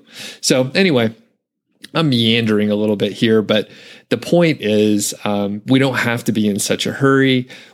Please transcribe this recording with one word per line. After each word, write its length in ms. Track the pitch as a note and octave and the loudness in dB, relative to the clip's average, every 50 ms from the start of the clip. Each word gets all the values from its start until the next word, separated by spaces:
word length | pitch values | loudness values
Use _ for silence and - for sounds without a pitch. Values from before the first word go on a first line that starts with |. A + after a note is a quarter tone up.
| _ _ - - - - - - | _ _ -20 -18 -18 -18 -14 -6
So 280 | - - D#3 B2+ B2+ C3+ - | -2 0 2 2 0 0 0
anyway, 400 | F#3 G3 F#3 D3 B2 A2+ A2 A2+ - _ _ _ _ _ _ _ _ _ _ _ _ - - - | 0 2 2 2 2 2 0 -2 -6 _ _ _ _ _ _ _ _ _ _ _ _ -20 -6 -4
I'm 160 | D#3 E3 D3+ | 0 0 2
meandering 600 | C3 A#2+ A#2 A2+ A2+ A#2 A#2 A2 G#2+ G#2 G#2 G#2 | 2 2 2 2 2 2 0 0 0 0 0 0
a 60 | G#2 | 0
little 220 | G#2 G#2+ G#2+ G#2+ G2 | 0 0 -2 -2 -2
bit 160 | A2+ G#2 G2 | -2 -4 -2
here, 280 | - A#2 A2+ A2 A2 | 0 2 2 2 2
but 280 | G#2 F#2 G#2+ G#2+ F#2+ - - - - - - - _ _ | 2 2 0 -2 -2 -4 -10 -20 -20 -20 -20 -20 _ _
the 80 | C3+ A2+ | -4 -4
point 440 | - - - F3 F3 E3 C#3+ - | -2 0 2 2 2 2 0 -2
is, 540 | - G#2 G#2+ G#2 G#2+ G#2+ G#2 G#2 G#2 - - - - | -2 0 0 2 2 2 2 0 -2 -4 -8 -8 -6
um, 380 | G#2+ G#2 G2+ G2+ G2+ G2+ G#2+ - - | -4 -4 -2 -4 -4 -6 -8 -2 0
we 120 | C3 C3+ | 2 2
don't 160 | C3+ C#3 B2 | 2 0 -2
have 280 | - - A#2+ A#2 A#2 A#2+ | -2 -2 -2 -4 -2 -4
to 60 | - | -4
be 160 | G#2+ A2+ G#2 G#2 | -2 0 0 0
in 120 | G2+ G2+ | -2 -2
such 260 | - - G2 F#2+ - | -2 -4 -4 -4 -4
a 60 | - | -6
hurry. 560 | - - C#3 C3+ C3+ C3+ C3+ C3+ C3 B2+ B2 - - - - - | -4 0 2 2 4 4 2 2 2 0 -2 -6 -12 -20 -20 -20